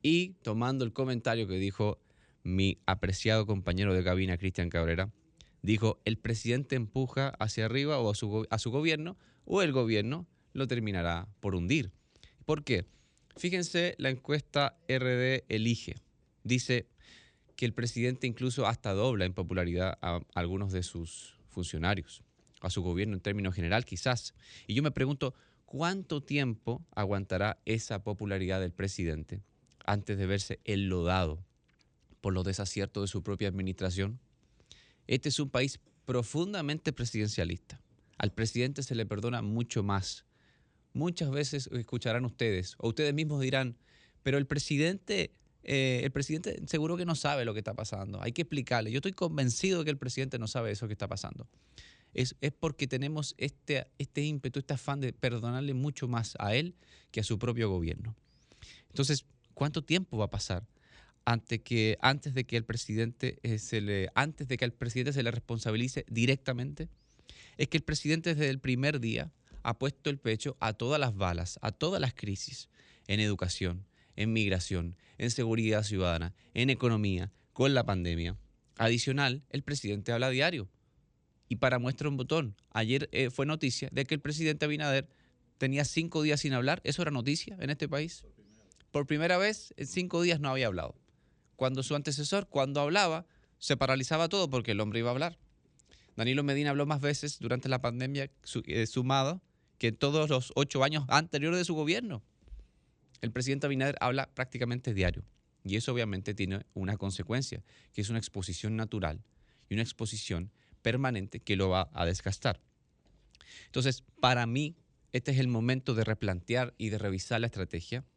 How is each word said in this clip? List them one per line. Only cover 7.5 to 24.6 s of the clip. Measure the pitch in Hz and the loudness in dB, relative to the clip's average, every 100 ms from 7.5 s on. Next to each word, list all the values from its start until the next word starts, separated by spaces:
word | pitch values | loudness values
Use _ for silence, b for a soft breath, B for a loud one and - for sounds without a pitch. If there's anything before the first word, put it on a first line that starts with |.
| 113 | 0
arriba | 110 127 143 143 | 0 0 0 2
o | 110 | 2
a | |
su | 101 104 | 0 0
go-, | 107 110 | -2 0
a | 113 | -2
su | 120 | 0
gobierno, | 131 160 151 165 - b b - | 0 0 0 -4 -10 b b 0
o | 190 | 2
el | 175 | 4
gobierno | 131 113 107 107 156 175 b b | 4 4 2 2 -4 -8 b b
lo | - 131 | -4 -2
terminará | 120 107 95 85 85 87 - | 0 0 0 0 -2 -6 -6
por | 104 | -2
hundir". | 92 87 151 95 - b b b b | 0 2 2 0 -10 b b b b
¿Por | - 151 | -2 -2
qué? | 147 101 - b b b b - | 2 0 0 b b b b -6
Fíjense | 180 185 170 175 175 - | -2 0 0 2 0 0
la | 135 | -2
encuesta | 131 - 147 - 147 143 - - | -2 0 -2 0 2 2 -2 0
R | 131 127 123 | 2 4 2
D | 127 131 - | 2 0 0
Elige. | 110 113 113 - - _ _ _ _ | 2 2 2 -2 -12 _ _ _ _
Dice | - 127 127 123 - _ B B B B B | -2 0 2 -2 -2 _ B B B B B
que | - 120 | -2 -2
el | |
presidente | 113 117 117 123 127 127 | 0 -4 0 0 0 -4
incluso | 110 127 120 110 | -2 -2 0 0
hasta | 117 107 | 0 0
dobla | 98 123 110 92 | 2 2 2 0
en | |
popularidad | 90 87 92 87 87 92 - | -2 -2 0 0 0 -2 -2
a | 87 87 - | -2 -2 -4
algunos | - 87 95 98 | -4 -2 -2 -2
de | 95 | -2
sus | 87 85 82 - - - - | -4 -8 -10 -12 -18 -20 -14
funcionarios, | - 87 78 85 98 - - - _ _ - | -8 -6 0 0 0 -4 -18 -20 _ _ -8
a | 92 | -4
su | 98 | -2
gobierno | 87 87 104 | 0 0 0
en | 95 | -2
términos | 104 101 95 | -2 -2 -2
general | 87 85 107 | -2 2 0
quizás. | 123 90 131 123 - - B B | 0 -4 -2 -2 -6 -16 B B